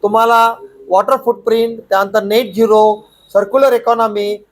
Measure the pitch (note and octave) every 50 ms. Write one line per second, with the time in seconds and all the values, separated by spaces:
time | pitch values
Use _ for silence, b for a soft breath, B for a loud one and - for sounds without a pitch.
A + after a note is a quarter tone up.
0 | - G3+ G#3 A3+ A3+ A#3 A#3 A3+ A3+ A3+ A#3 - - - - - - - F3 F#3+
1 | G3+ G3 C4+ B3 - A#3 A#3 - - A#3 A3 A3+ A3+ A#3 A#3 A3+ - _ G3 F#3+
2 | G3 G3 F#3+ G#3+ G3 G3+ G#3 A#3 B3+ G#3 F3+ G3+ A3+ G#3+ G#3+ G#3+ G#3+ G#3+ G#3 G#3+
3 | - _ _ _ _ _ - G3 G3+ G3 G#3 C4+ C4+ C4+ B3 A#3 A3+ A#3 A#3 A3+
4 | A3+ A3 G#3 G#3 G#3 G3+ G#3 G#3 G#3 _